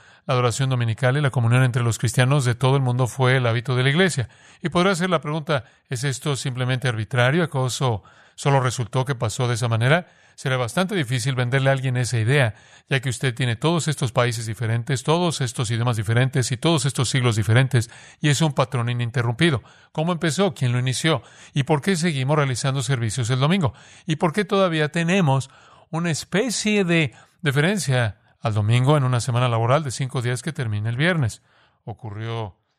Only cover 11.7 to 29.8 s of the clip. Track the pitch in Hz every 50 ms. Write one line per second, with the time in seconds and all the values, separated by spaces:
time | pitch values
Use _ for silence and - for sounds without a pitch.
11.7 | 135 135 131 135 123 123 123 110 - 117 110 113 139 147 135 113 - - - -
12.7 | - - _ - 147 135 123 135 117 - - 135 117 113 131 123 117 110 - 151
13.7 | 170 170 - 156 143 - - 120 - - 120 123 120 113 117 110 113 - 120 110
14.7 | 113 117 117 - 143 120 - - 151 170 180 175 151 - 135 117 - - 131 104
15.7 | 120 110 117 123 120 107 107 90 113 117 127 131 - 143 123 - 139 - - 160
16.7 | 170 147 - 139 - - 131 - - 139 123 123 110 107 107 101 110 120 135 127
17.7 | - 131 110 - - - - - - _ - 151 143 - 165 156 135 - 135 -
18.7 | - 127 117 120 123 120 120 117 113 135 117 120 117 113 165 170 147 110 - -
19.7 | - - _ _ - - 156 170 180 160 156 165 143 - 196 - 143 - 131 123
20.7 | 120 123 123 131 127 - - 160 160 123 - - - - - - - 147 135 -
21.7 | 160 143 - - 196 170 156 180 156 135 127 131 151 151 143 135 127 113 - 139
22.7 | 131 139 127 117 139 120 113 113 101 - 123 107 131 127 131 147 180 202 170 123
23.7 | - - - - - - - - 156 151 - 175 151 214 208 - 208 196 190 180
24.7 | 160 160 151 151 - 175 170 165 175 202 185 143 135 135 131 - - - - -
25.7 | - - - - - 156 170 175 160 - - - - 180 240 262 202 - - 214
26.7 | 214 208 196 170 170 165 156 135 - - - _ _ _ - 147 131 143 147 175
27.7 | 208 208 147 131 131 127 120 110 95 _ _ _ _ _ - 117 107 110 104 104
28.7 | 117 123 127 131 151 151 131 127 127 120 117 - 117 120 123 123 117 113 113 117
29.7 | 127 147